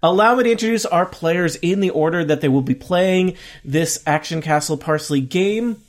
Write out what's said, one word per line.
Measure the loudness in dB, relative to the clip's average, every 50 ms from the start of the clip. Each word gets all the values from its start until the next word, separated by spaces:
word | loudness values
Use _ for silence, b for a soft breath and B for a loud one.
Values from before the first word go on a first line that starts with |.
| 2
Allow | 2 4 4 4 4 4
me | 4 4
to | 2
introduce | 2 0 0 0 0 0 -2
our | 0 0 0 0
players | 0 -4 -4 -2 -2 0 2 0 -2 -2 -2
in | -2 -2 0 2
the | 0 0
order | 0 0 0 0 0 0 0
that | 0 0 0
they | 2 2
will | 2 2
be | 2 0 -4
playing | -4 -4 -2 0 2 2 2 2 2 2 0 -2 B B B B B B
this | -4 -2 -2 0 0 -4 -6 -2
Action | -2 -2 -2 -2 -4 -8 -6
Castle | -2 0 0 0 0 -2 -6 -6
Parsley | -2 -2 -4 -2 -2 -2 -2 -2
game. | -2 -2 -2 0 0 0 0 -2 -2 -4 -6 -8 _